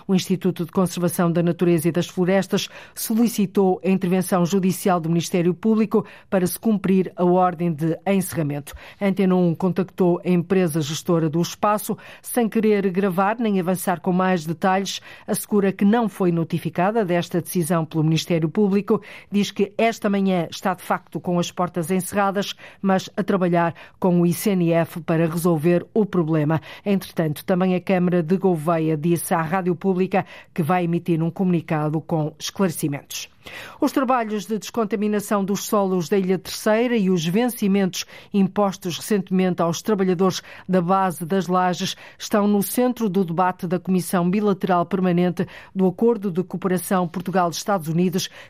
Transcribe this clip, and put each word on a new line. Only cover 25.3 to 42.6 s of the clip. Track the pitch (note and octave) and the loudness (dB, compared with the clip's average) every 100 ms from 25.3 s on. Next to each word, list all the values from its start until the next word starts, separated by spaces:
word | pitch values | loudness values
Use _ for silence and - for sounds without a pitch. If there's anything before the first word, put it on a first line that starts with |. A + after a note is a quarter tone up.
| E3 F3 D#3+ E3+ F3 - | 0 0 2 2 2 0
o | A3+ G3+ | -2 0
problema. | F3+ D#3 D#3+ D3 D#3+ - - | 0 0 2 2 0 -4 -8
Entretanto, | G#3 F#3+ - - D#3+ D3+ | -2 -2 -2 -4 -2 -2
também | - F3+ F#3 | -2 0 2
a | F3+ | 0
Câmara | F3+ F#3 F3+ F3 | 0 2 2 2
de | D#3 F#3 | 2 2
Gouveia | F#3+ E3+ D3+ E3 D#3 D#3 | 2 0 0 0 0 0
disse | E3+ E3+ - | 0 0 0
à | E3+ | -2
Rádio | D#3+ F#3+ F3+ | 0 -2 -2
Pública | E3+ F#3+ F#3 F#3+ F#3+ - - - | -2 0 0 0 0 -2 -10 -10
que | - | -4
vai | D3+ F#3 | 0 0
emitir | E3+ E3+ E3+ D#3+ | 0 0 0 0
um | E3 | 0
comunicado | - F#3+ E3+ F3 D#3 D3+ D#3 | 0 0 0 0 -2 -2 -4
com | - D#3+ D3+ - | -2 -2 -4 -6
esclarecimentos. | - - F#3+ - D3+ C#3+ - - - _ - - - - | -10 -2 -2 -2 -4 -6 -10 -14 -14 _ -18 -16 -14 -4
Os | C#4+ | -2
trabalhos | D4 B3+ B3+ A3 G#3+ F#3 | 0 0 0 0 -4 -4
de | A3 | -6
descontaminação | - A#3+ G#3+ A3 G#3 G#3 G#3 G#3 | -4 -4 -2 0 0 -2 0 -2
dos | F#3+ G3 - | 0 -2 0
solos | G#3 G3 F#3 D#3+ | 0 2 0 0
da | G3+ | 0
Ilha | F#3 F#3 | 0 -2
Terceira | - - A3 G#3+ A#3+ A#3 | -4 -4 0 2 2 2
e | F#3 | 2
os | F3+ E3 | 2 2
vencimentos | G3 B3 A#3+ G3+ G3 F#3+ - - - - | 0 0 0 0 2 0 -2 -12 -16 -4
impostos | G3+ F#3+ G#3 G3 - F3+ D#3 | 0 2 2 0 -2 -8 -6
recentemente | - G#3 - F#3 F#3 F3 | -2 -2 0 0 2 2
aos | E3+ E3 | 0 0
trabalhadores | - G3+ F#3+ F3 F#3+ - - - - | -2 0 0 2 0 0 -8 -12 0
da | F#3 | 0
base | F3 F#3+ F#3+ D#3+ E3 | 2 2 0 -2 -4
das | F#3+ F3+ | -2 0
Lajes | F3+ F3+ E3+ F#3+ - - - | 0 0 -2 -6 -8 -16 -16
estão | - G#3+ G#3 | -2 0 2
no | G3+ | 2